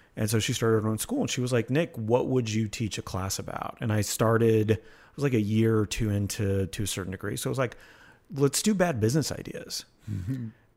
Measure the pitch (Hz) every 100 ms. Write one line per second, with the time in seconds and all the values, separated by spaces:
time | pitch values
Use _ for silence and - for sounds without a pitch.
0 | _ - 107 110 - 120 117 110 110 110
1 | - 269 180 - 123 123 113 139 175 -
2 | 110 123 - 131 113 104 110 - 107 -
3 | - 92 95 - - - - - 117 107
4 | 101 - 113 113 113 110 107 107 - -
5 | - - 139 120 101 110 113 110 104 -
6 | 110 101 101 - 101 98 95 - 98 -
7 | 92 92 101 127 139 127 123 - - -
8 | - - - 139 139 - 208 196 175 120
9 | 110 143 - - - - - - - _
10 | 107 104 92 131 113 - _